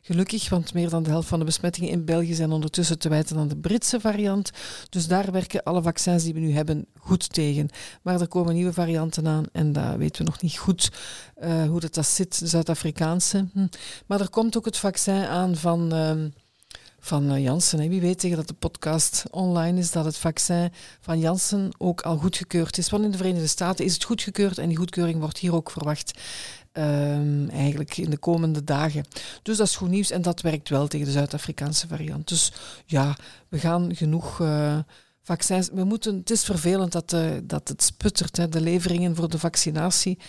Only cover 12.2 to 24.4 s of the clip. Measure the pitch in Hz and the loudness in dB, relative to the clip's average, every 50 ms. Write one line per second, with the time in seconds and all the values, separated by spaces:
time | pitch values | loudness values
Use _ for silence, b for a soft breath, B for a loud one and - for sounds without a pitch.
12.2 | 185 - - - 170 165 160 165 160 - 160 - - 160 156 - 160 160 170 175 | 0 0 -2 -4 -2 2 2 2 2 2 -2 -2 -2 -4 -2 0 0 0 2 2
13.2 | - - - 196 190 180 - 196 190 175 B B B B B B B - 202 202 | 2 2 2 2 0 0 0 0 0 0 B B B B B B B -2 0 0
14.2 | 202 185 - 226 226 226 214 226 - 226 - - - 196 185 - - 196 190 196 | 0 0 0 0 0 2 0 0 -2 -2 -4 0 -2 -2 0 0 0 2 2 2
15.2 | 190 113 156 180 185 185 175 156 160 170 170 170 170 165 160 160 160 156 156 156 | 0 0 0 0 2 2 0 0 2 2 2 2 2 0 0 0 2 0 0 0
16.2 | 156 151 - - _ _ _ _ _ B B B B B B B - - 160 143 | -2 -4 -6 -12 _ _ _ _ _ B B B B B B B -6 -2 0 2
17.2 | 143 143 139 139 135 127 139 175 170 - - 151 151 165 190 185 175 175 185 180 | 2 2 2 2 2 2 2 2 2 2 2 2 0 0 0 2 2 0 0 0
18.2 | - 180 170 160 156 - 165 - - 165 - - - 156 160 160 - - - - | 0 -2 0 -2 -4 -6 -8 -6 -6 -6 -6 -4 -4 -2 0 2 0 0 0 -2
19.2 | - - - 190 185 180 175 170 165 170 180 180 175 170 - 165 156 156 156 - | -6 -4 -4 0 0 2 2 2 2 2 2 2 0 0 0 0 -2 -2 -4 -2
20.2 | - 165 156 - - - 175 170 175 175 B B B B B B - - 165 160 | -2 -2 0 0 0 2 2 2 2 0 B B B B B B -6 -2 0 2
21.2 | 160 160 185 185 - - 208 196 196 185 - - - 180 175 - - 170 165 147 | 2 2 2 2 0 0 0 0 0 -2 -4 -2 0 0 0 0 -2 -2 -2 2
22.2 | 156 185 - - 180 - - 170 160 - - 185 170 - 202 208 214 208 196 185 | 0 0 0 -2 -6 -2 0 0 0 0 -2 -2 -2 0 0 2 2 0 0 0
23.2 | 185 185 180 170 160 151 - - 180 180 185 - - 190 165 - - - 240 - | 0 0 0 2 0 0 0 0 0 -2 0 0 0 0 0 0 0 -2 -2 -2
24.2 | - 208 - - | -2 -6 0 0